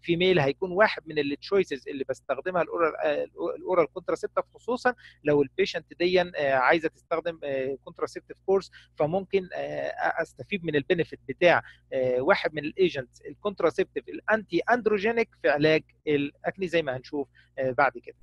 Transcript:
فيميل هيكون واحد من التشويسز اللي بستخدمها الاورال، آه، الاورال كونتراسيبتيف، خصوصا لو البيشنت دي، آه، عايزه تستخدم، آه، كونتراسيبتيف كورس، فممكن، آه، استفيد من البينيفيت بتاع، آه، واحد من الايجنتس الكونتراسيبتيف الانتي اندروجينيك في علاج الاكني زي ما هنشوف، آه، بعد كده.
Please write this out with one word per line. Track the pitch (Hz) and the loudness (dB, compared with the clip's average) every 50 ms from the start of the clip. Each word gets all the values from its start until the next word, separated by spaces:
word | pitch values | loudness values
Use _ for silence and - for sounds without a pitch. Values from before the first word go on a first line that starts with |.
| _ | _
فيميل | - 170 165 180 185 185 170 | -2 0 2 4 4 4 4
هيكون | 139 139 139 _ - 185 175 | 4 2 0 _ -4 -4 2
واحد | 180 214 220 - - _ | 4 2 2 2 -4 _
من | 160 156 151 | -6 -2 -2
التشويسز | 143 143 143 - - - 196 202 185 - 147 131 - - | -2 -2 -2 -6 -4 0 0 0 0 0 -4 -10 -8 -10
اللي | 143 139 131 - | -6 -6 -4 -6
بستخدمها | 131 - _ - 135 123 - 185 185 180 156 | -6 -8 _ -6 -6 -4 -4 -2 0 0 -2
الاورال، | - - 175 170 156 151 | -2 0 0 0 0 0
آه، | - - 156 147 147 147 - _ - 165 175 - | 0 -2 -2 0 -2 -4 -6 _ -6 -6 -6 -6
الاورال | - 170 170 185 175 160 143 _ | -8 -4 -2 2 2 2 0 _
كونتراسيبتيف، | 190 170 - 165 - - 214 _ 190 180 _ _ | -12 -6 -6 -6 -6 -6 -4 _ -4 -6 _ _
خصوصا | - - - 247 247 - 247 247 _ - - - _ _ | -18 -8 -6 -6 -2 -2 -4 -4 _ -14 -20 -20 _ _
لو | 147 147 143 143 | 0 2 2 2
البيشنت | 135 _ - 196 202 - 175 156 _ - _ | 0 _ -2 -2 -2 -2 -8 -10 _ -6 _
دي، | 170 180 180 180 | -2 2 2 2
آه، | 175 180 180 156 147 139 135 | 2 0 -2 -2 0 2 2
عايزه | 131 127 160 160 175 - 160 | 4 6 6 4 4 2 -2
تستخدم، | _ _ _ _ 170 160 156 170 165 165 151 | _ _ _ _ -4 -4 -4 -6 -8 -8 -6
آه، | 143 139 135 131 135 139 131 _ | -4 -4 -2 -2 -4 -6 -8 _
كونتراسيبتيف | - - - 156 143 - 180 - _ - _ _ | -20 -10 -8 -8 -8 -8 -12 -16 _ -20 _ _
كورس، | - 190 196 185 - _ - - _ _ _ | 2 2 2 2 -2 _ -20 -20 _ _ _
فممكن، | 160 147 165 196 190 - - 190 185 180 - | -2 0 0 -2 -4 0 -2 -2 -2 -2 -8
آه، | 147 143 143 147 147 139 143 - - 165 165 - 160 165 | -8 -6 -6 -6 -6 -6 -6 -6 -2 -2 -2 -2 -2 -6
استفيد | - - - 127 _ 202 196 170 | -6 -8 -18 -10 _ -8 -6 -4
من | 165 151 | 0 -2
البينيفيت | 147 139 _ 185 170 156 - - - _ - | -2 0 _ 0 0 0 -4 -4 -18 _ -12
بتاع، | 131 _ 180 175 156 120 - - - _ _ _ - | -4 _ 4 4 4 4 2 -4 -18 _ _ _ -4
آه، | 135 127 127 127 123 | -2 0 0 0 0
واحد | 131 160 196 - - 175 151 | 4 2 2 2 2 -6 -6
من | 151 143 | -4 -6
الايجنتس | 151 - - 190 175 143 143 127 - _ - _ | -6 0 0 0 0 0 -4 -10 -10 _ -18 _
الكونتراسيبتيف | - 147 _ _ 208 202 - 175 160 - - 190 - _ 147 - - | -16 -16 _ _ -8 -4 0 0 0 2 2 -4 -2 _ -10 -10 -8
الانتي | - 156 _ - 214 220 202 _ - 170 | -14 -10 _ 0 0 0 0 _ -4 -2
اندروجينيك | - - 233 247 202 214 214 202 185 220 233 233 226 _ _ _ - | 2 2 0 2 2 0 0 2 0 0 0 0 -2 _ _ _ 0
في | 160 | 2
علاج | 143 143 147 156 156 156 - _ _ _ _ | 2 4 4 4 4 4 0 _ _ _ _
الاكني | 156 147 143 143 143 - _ - 170 - - 190 175 | 0 0 0 0 -2 -6 _ -8 -8 -6 -4 -6 -2
زي | 156 170 160 | 0 0 0
ما | 143 127 | 0 -6
هنشوف، | 131 127 - - 147 139 _ _ _ _ _ _ - | -6 -8 -8 -6 -6 -6 _ _ _ _ _ _ -4
آه، | 131 131 | -2 -2
بعد | 127 120 143 131 - 120 | 2 2 2 2 2 -2
كده. | _ - - _ | _ -16 -20 _